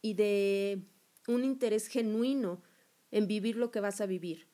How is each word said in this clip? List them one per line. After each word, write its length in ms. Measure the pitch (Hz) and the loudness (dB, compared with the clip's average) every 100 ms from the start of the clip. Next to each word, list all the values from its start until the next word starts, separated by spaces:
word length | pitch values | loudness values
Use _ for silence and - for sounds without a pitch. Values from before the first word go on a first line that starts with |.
y 120 | 220 | -2
de 680 | 196 208 202 196 196 196 196 190 _ _ _ - | 2 2 4 2 2 0 -2 -8 _ _ _ -2
un 180 | 240 | 0
interés 440 | 262 262 233 214 214 | 0 0 2 0 0
genuino 720 | 254 226 220 247 277 208 180 - _ _ _ _ | -2 0 0 0 0 -2 -4 -10 _ _ _ _
en 160 | 208 208 | 0 2
vivir 300 | 214 214 226 | 2 0 0
lo 160 | 233 | -2
que 80 | 220 | 0
vas 200 | 202 202 | -2 -2
a 60 | 202 | -4
vivir 400 | 185 175 160 - | -2 -4 -8 -12